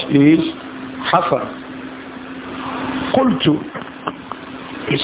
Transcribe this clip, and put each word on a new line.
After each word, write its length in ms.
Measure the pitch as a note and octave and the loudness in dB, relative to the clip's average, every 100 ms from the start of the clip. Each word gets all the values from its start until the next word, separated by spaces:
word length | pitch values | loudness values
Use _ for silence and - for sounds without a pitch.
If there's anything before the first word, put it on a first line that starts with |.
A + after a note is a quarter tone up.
| - | 4
Is 280 | C#3 D3 D#3+ - - - - - - - | 6 8 8 4 -4 -10 -12 -10 -8 2
Hasan. 520 | F3 - C3 B2 - - - - - - - - - - - - - - - - | 2 4 0 -2 -8 -12 -12 -12 -12 -12 -12 -12 -12 -10 -10 -8 -6 -4 -4 0
قلت, 320 | - C4 F#3 - - - - - - - - - - - - - - - | 4 4 4 4 4 2 -10 -12 -10 -8 -8 -10 -12 -12 -14 -12 -8 -2
he 80 | C#3 | 2